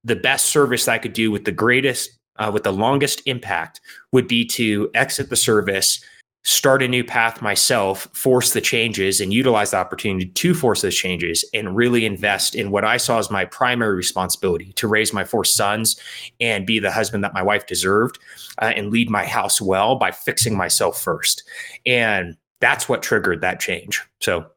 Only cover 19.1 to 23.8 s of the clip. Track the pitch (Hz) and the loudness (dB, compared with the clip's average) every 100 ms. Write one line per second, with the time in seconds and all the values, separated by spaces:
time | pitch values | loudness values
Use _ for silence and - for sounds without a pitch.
19.1 | 104 87 117 98 - 95 95 107 135 92 | 0 -2 -2 -2 -2 0 2 2 2 0
20.1 | - - - 120 104 87 - 95 - - | -4 -4 -2 -2 -2 0 0 0 -2 -4
21.1 | - - - - - - - 123 123 113 | -2 -2 -4 -6 -16 -16 -6 0 2 2
22.1 | 98 87 - _ - 117 143 - 120 - | 0 -4 -10 _ 0 0 2 -2 -2 0
23.1 | 110 95 85 92 92 - 85 | 0 0 -2 -2 -4 -4 -6